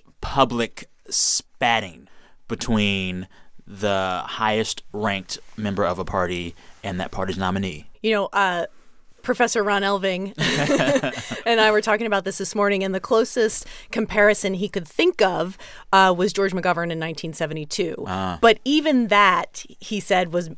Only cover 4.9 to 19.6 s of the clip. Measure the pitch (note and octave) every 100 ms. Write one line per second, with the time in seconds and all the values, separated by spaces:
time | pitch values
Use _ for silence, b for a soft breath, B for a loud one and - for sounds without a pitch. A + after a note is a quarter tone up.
4.9 | G#2 G#2+ G2 F#2 - - - G#2+ G2 F#2
5.9 | F2+ F2+ G2 F2+ F2+ E2+ - b b G2+
6.9 | F#2 - - F#2+ F#2 F#2 F#2+ G2 D#2 -
7.9 | - A3 G#3+ F#3+ G3+ F#3+ F3 E3+ - -
8.9 | - - - - B3 A#3 A#3+ G3+ G3+ G3
9.9 | G3+ F#3+ F3+ F#3+ - F3 - D3 C#4+ C4
10.9 | C#4 C#3+ - - A3 A3+ A3+ A3 G#3 G#3+
11.9 | G#3+ A#3 G3 F#3+ - F#3+ G#3+ G3+ G3+ F#3+
12.9 | F#3+ - A3+ A#3+ B3+ A3 - - B B
13.9 | A3+ A3 G#3 G#3 G#3 G3 F#3 G3 G3 E3+
14.9 | - E4+ - F#3+ E3 F3 - B B B
15.9 | G3 F#3+ F3 G3+ G3 G3 F#3 F3+ E3+ E3+
16.9 | D#3+ D#3+ D3+ D#3+ D#3+ D#3 D#3 D3 - E3+
17.9 | - - - F#3 - A#3 A3 B3+ D4+ D#4
18.9 | C4 A3+ G3+ G3+ F3 E3+ -